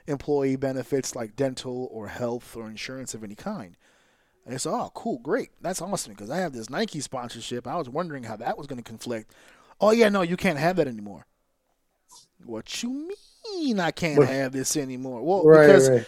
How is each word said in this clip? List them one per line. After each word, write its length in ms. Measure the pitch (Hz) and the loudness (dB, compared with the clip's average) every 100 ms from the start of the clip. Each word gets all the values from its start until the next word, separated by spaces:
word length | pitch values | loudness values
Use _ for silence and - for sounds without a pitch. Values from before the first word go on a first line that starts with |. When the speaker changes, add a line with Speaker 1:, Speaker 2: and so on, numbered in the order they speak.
| - | -8
Speaker 1:
employee 480 | 139 - 143 135 135 | -6 0 2 2 0
benefits 580 | 135 131 120 135 - 127 | -2 -4 -2 -2 -2 -6
like 200 | 110 104 | -8 -2
dental 520 | 135 127 127 123 127 | -2 -4 -8 -8 -8
or 160 | 110 101 | -10 -12
health 460 | - 120 120 - 117 | -6 -4 -6 -10 -14
or 120 | 110 | -14
insurance 460 | 107 - 131 123 | -12 -12 -12 -12
of 100 | 110 | -12
any 120 | 107 104 | -14 -12
kind. 420 | - 202 92 - _ _ _ _ _ _ | -10 -10 -12 -20 _ _ _ _ _ _
And 120 | - 135 | -12 -8
it's, 100 | 156 | -4
"Oh, 240 | 226 - - | -4 -6 -8
cool, 240 | 226 135 | -8 -6
great. 320 | 135 247 - _ | -4 -4 -6 _
That's 200 | 160 185 | -8 -8
awesome, 320 | 175 185 - 98 | -6 -6 -8 -12
'cause 160 | 101 | -8
I 60 | 170 | -6
have 140 | 175 | -6
this 160 | 123 110 | -8 -8
Nike 300 | 147 220 156 | -6 -4 -6
sponsorship. 680 | 123 131 120 117 - 123 123 | -8 -8 -10 -12 -10 -10 -6
I 80 | 170 | -8
was 100 | 127 | -6
wondering 360 | 143 180 139 | -6 -6 -8
how 120 | 113 107 | -10 -8
that 200 | 120 160 | -6 -6
was 80 | 143 | -8
gonna 160 | 123 | -12
conflict." 500 | 113 113 120 113 - _ - - _ - | -14 -12 -8 -8 -10 _ -20 -20 _ 0
"Oh, 120 | 208 | 4
yeah, 180 | 233 214 | 6 6
no, 140 | 202 | 4
you 120 | 170 180 | 0 0
can't 220 | 196 143 | 0 2
have 200 | 165 185 | 2 2
that 100 | 135 | 0
anymore." 400 | 110 101 98 - _ _ _ _ _ _ _ _ - - _ | -4 -12 -16 -20 _ _ _ _ _ _ _ _ -20 -20 _
"What 380 | 117 110 - - | -12 -12 -10 -8
you 280 | 240 277 330 415 _ _ 453 | -6 -8 -10 -12 _ _ -10
mean 260 | 381 285 208 | -4 -2 0
I 120 | 165 | 0
can't 260 | - 170 147 | -2 2 4
Speaker 2:
What? 80 | 131 | 4
Speaker 1:
have 220 | 135 131 | 2 -2
this 240 | 131 131 156 | -4 -4 -4
anymore?" 460 | 131 127 131 120 | -4 -8 -8 -4
"Well, 220 | 151 196 156 | 0 6 10
Speaker 2:
Right, 220 | 156 147 | 12 12
Speaker 1:
because 220 | 143 135 | 10 8
Speaker 2:
right. 160 | 123 | 4